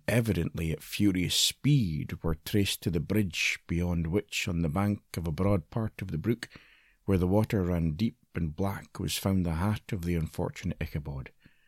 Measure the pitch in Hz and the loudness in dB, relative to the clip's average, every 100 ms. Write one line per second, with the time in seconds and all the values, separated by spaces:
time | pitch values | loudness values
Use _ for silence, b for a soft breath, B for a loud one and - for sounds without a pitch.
0 | - 113 113 87 82 82 80 80 - - | 0 0 2 0 -2 -2 -4 -4 -6 0
1 | 104 92 85 - - - 131 147 92 76 | 2 2 0 2 0 2 2 4 4 -2
2 | - 82 85 82 - 104 98 - 104 85 | -4 -4 -2 -4 0 0 2 0 0 0
3 | 73 101 95 - - - - 85 87 85 | 0 0 0 0 -2 -2 -4 -2 0 0
4 | 80 95 - - - 85 85 87 104 98 | 0 0 -2 -4 -2 0 0 2 0 0
5 | - - 85 76 98 101 - 120 110 - | -4 -6 -4 0 2 2 0 -4 -4 -6
6 | 95 78 101 120 - B B B B B | -6 -2 -2 -2 -4 B B B B B
7 | - 95 90 101 110 104 87 85 82 76 | 0 2 4 4 2 2 2 2 2 0
8 | 113 - _ 90 80 76 98 98 - - | -2 -2 _ -4 -4 -2 -4 -4 -10 -6
9 | 90 - 98 95 85 80 101 107 - 98 | -4 -2 2 2 2 0 0 -2 -4 -4
10 | 85 85 78 - 87 - 87 - - 78 | 0 0 0 -2 -6 -4 -6 -4 -6 -6
11 | 73 67 64 - b b | -6 -8 -10 -16 b b